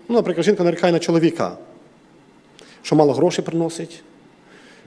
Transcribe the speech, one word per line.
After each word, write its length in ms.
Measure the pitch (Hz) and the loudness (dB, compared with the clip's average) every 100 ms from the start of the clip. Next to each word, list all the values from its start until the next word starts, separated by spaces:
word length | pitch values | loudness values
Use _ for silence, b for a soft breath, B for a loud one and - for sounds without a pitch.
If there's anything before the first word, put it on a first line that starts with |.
| - | -4
ну, 60 | |
наприклад, 300 | 233 190 170 | -2 0 0
жінка 200 | 170 196 | 0 2
нарікає 280 | 175 165 180 | 0 0 0
на 60 | 165 | 0
чоловіка, 580 | 170 170 160 - 92 92 - - - _ _ _ _ _ _ - B B | 0 2 2 0 -6 -8 -18 -20 -20 _ _ _ _ _ _ -20 B B
що 140 | - 156 | 0 2
мало 160 | 147 | 4
грошей 320 | 127 170 170 | 2 0 -2
приносить, 580 | 175 165 165 165 165 - - _ _ _ _ B B B | -4 -4 -4 -6 -14 -16 -20 _ _ _ _ B B B